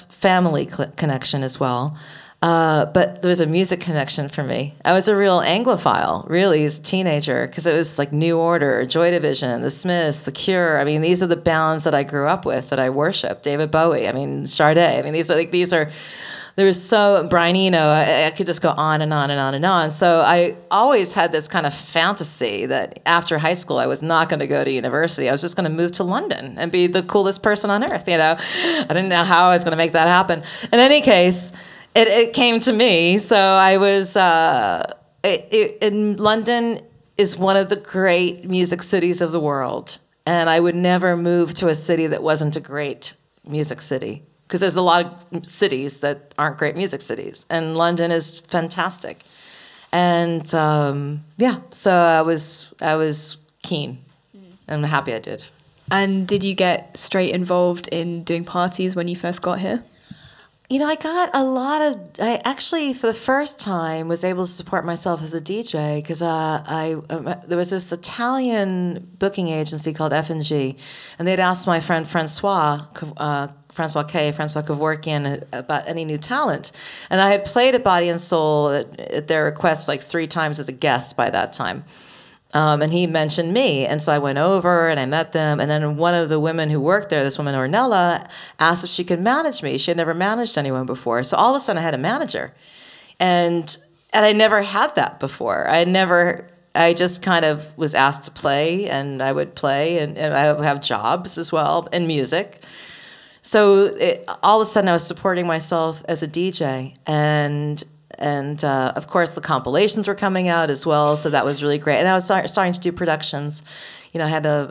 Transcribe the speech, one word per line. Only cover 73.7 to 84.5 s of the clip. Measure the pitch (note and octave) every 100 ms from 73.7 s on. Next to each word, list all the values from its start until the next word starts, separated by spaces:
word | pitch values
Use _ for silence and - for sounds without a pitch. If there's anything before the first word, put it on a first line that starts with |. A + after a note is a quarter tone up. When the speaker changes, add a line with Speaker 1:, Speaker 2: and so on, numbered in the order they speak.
Speaker 1:
Francois | - D#3+ D#3
K, | D3+ F3 D3+
Francois | D3+ D3+ D3+
Kevorkian, | D3+ D3 D#3 D#3 D#3+ D3+ C#3+ C#3
uh, | - B2+
about | C3 D3 -
any | E3
new | D#3 D3+
talent. | D3+ C4 C#4 C#3+ - - - - -
And | F#3
I | G3
had | G3+
played | G3+ B3 B3+
at | B3+
Body | A3+ F3 F3
and | E3+
Soul | - E3 D#3 D3+ D3
at, | C#3+ - -
at | - - D#3
their | D#3+
request, | D3+ D3+ F3 D#3 -
like, | C#3+
three | - E3+ D#3+
times | F3 D#3 D3
as | C#3+
a |
guest | C3 D3+ B2 - -
by | A#2+
that | - -
time. | - G#2 F#2 - - - - - _ _
Um, | D3+ D#3 D3
and | D#3
he | F3 F3
mentioned | D#3+ D#3 D3 E3
me, | G#3+ C4 C#3 C3
and | D3+
so | D3+
I | D3
went | C#3 C#3
over | E3+